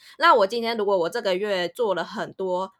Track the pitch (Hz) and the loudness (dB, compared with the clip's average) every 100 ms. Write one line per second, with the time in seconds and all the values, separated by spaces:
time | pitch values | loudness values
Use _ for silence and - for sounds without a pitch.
0 | - - 320 277 196 240 226 233 202 190 | -20 0 2 4 2 2 -2 0 2 2
1 | 170 233 208 185 214 190 170 - 226 175 | 2 -2 -2 0 0 -2 -2 -2 0 0
2 | 180 202 160 - 185 180 190 - | -4 -6 -8 -6 -4 -2 -4 -10